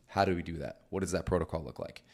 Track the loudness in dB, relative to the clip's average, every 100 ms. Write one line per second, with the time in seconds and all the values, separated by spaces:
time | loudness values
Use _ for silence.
0 | _ 2 4 4 -2 -6 -6 -10 _ -2
1 | 0 0 2 2 2 -2 -6 -8 -10 -12
2 | -20